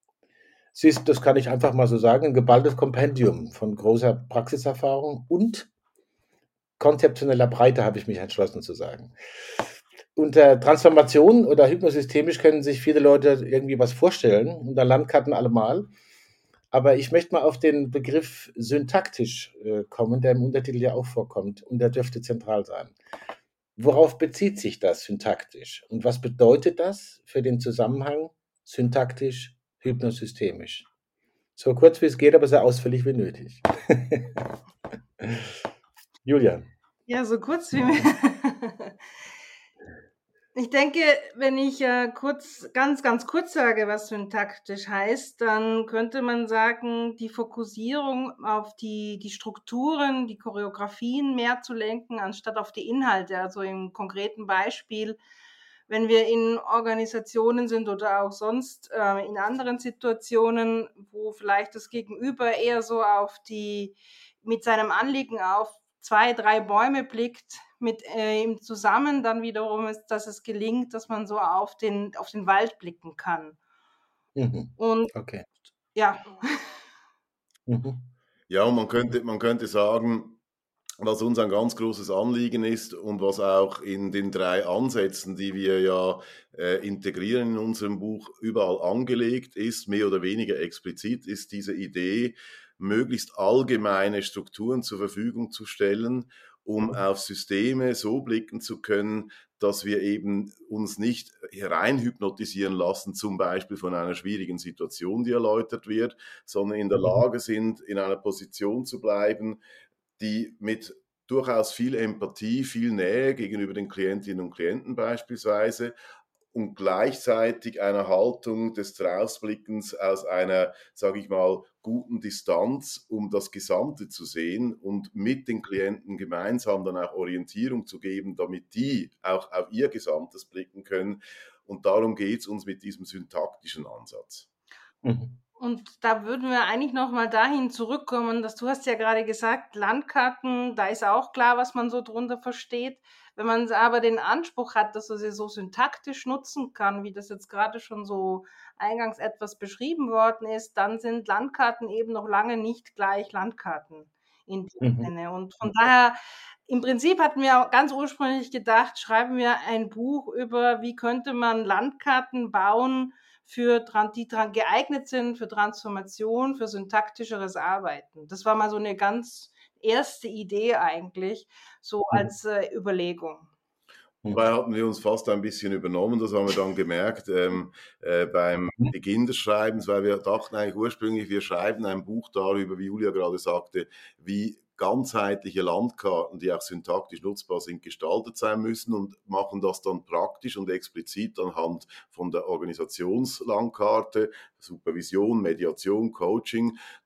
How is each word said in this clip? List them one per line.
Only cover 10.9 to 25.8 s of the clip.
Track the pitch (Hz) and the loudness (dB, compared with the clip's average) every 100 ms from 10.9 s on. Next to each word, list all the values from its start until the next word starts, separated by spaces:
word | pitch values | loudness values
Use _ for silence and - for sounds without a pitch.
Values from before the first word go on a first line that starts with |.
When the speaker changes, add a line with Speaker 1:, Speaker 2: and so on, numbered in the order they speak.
| 156 135 151 170 240 202 | 10 10 10 12 10 8
Speaker 1:
oder | 147 135 | 10 8
hypnosystemisch | 175 185 147 131 151 156 160 | 8 4 2 2 2 2 6
können | 160 151 | 6 6
sich | 143 131 | 4 0
viele | 156 151 | 4 8
Leute | 143 143 143 135 | 10 10 8 6
irgendwie | 120 135 139 131 | 4 0 2 2
was | 123 | 2
vorstellen, | - 175 - 120 104 135 | 6 4 6 6 6 4
unter | 170 135 131 127 | -4 -2 2 6
Landkarten | 131 151 147 131 | 6 6 4 4
allemal. | 143 123 117 110 170 208 _ _ _ _ _ _ _ _ | 2 2 4 2 0 -4 _ _ _ _ _ _ _ _
Aber | 131 135 135 | 4 6 6
ich | 127 | 4
möchte | 165 170 | 2 2
mal | 170 | 2
auf | 147 135 | 2 4
den | 160 147 135 | 4 4 0
Begriff | 135 123 160 - - - - | -4 -2 -2 -2 -10 -14 -8
syntaktisch, | 117 147 131 190 - - 117 120 - - | -2 0 2 0 0 -4 -4 -4 -14 -10
äh, | 107 107 101 | -4 -4 -4
kommen, | - 113 123 | -2 0 2
der | 127 | 4
im | 127 | 4
Untertitel | 127 131 131 123 | 2 0 -2 0
ja | 123 | 0
auch | 123 123 | 0 -4
vorkommt | - 101 107 98 101 | -4 -4 -4 -6 -8
und | - 123 | -6 0
der | 120 | 2
dürfte | 123 123 117 | 2 -4 -4
zentral | 117 117 110 104 | -6 -6 -2 -2
sein. | 95 92 - _ _ - - - _ _ _ - | -2 -8 -14 _ _ -18 -16 -18 _ _ _ 0
Worauf | 120 139 156 - | 4 8 8 6
bezieht | 156 - 202 202 | -2 2 0 0
sich | 107 - | -6 0
das | 95 82 | 2 2
syntaktisch | - 101 107 92 - - - - | -2 -4 -2 -2 -4 -18 -18 -18